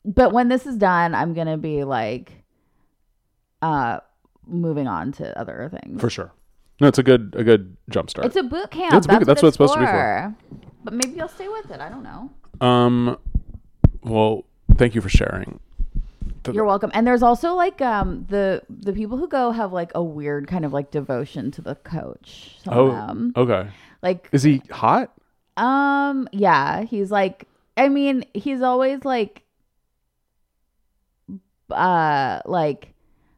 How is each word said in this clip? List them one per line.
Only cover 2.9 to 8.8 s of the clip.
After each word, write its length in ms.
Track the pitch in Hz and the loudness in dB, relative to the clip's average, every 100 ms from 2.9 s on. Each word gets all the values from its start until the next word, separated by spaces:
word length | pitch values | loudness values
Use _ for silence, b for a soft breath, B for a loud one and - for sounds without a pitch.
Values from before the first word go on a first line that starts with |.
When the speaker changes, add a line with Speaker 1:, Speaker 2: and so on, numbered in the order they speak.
| _ _ _ _ _ _ - | _ _ _ _ _ _ -6
Speaker 1:
uh, 380 | 160 147 120 95 _ _ _ _ - | -2 0 -2 -4 _ _ _ _ -10
moving 400 | 175 170 147 131 | -6 -4 -2 -4
on 260 | 85 101 | -4 -6
to 240 | - - - | -8 -12 -10
other 320 | - 60 139 | -12 -10 -12
things. 280 | - - - | -14 -14 -4
Speaker 2:
For 100 | 117 | -4
sure. 220 | - 95 _ _ _ _ - | -4 -14 _ _ _ _ 4
No, 100 | 143 | 4
it's 100 | - | 6
a 40 | |
good, 320 | 123 123 101 - | 2 0 -2 -4
a 40 | |
good 320 | 113 110 92 90 - | 4 4 2 -20 -6
jump 220 | - - | -6 -6
start. 160 | - 247 | -4 -4
Speaker 1:
It's 100 | 381 | -2
a 60 | |
boot 280 | 254 320 415 | -4 -6 -8
camp. 220 | 320 | -8